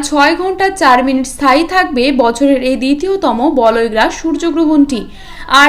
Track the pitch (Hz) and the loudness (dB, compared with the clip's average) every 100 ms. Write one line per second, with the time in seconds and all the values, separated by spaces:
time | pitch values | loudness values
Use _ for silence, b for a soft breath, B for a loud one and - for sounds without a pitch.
0 | 294 294 285 339 370 370 392 381 294 247 | 0 0 2 0 -4 -2 -2 0 2 4
1 | 262 262 254 - 277 269 330 370 349 254 | 2 -2 -4 -2 2 2 0 -2 -2 0
2 | 262 254 233 233 277 269 254 254 262 285 | 0 2 0 2 2 2 0 -2 -2 -2
3 | 381 392 311 226 285 262 226 226 226 214 | -2 -2 -2 0 0 2 2 2 0 0
4 | 294 - 320 294 339 311 302 311 285 220 | -2 -2 -4 -2 -2 0 2 2 2 0
5 | 185 B B B B 269 | -8 B B B B 4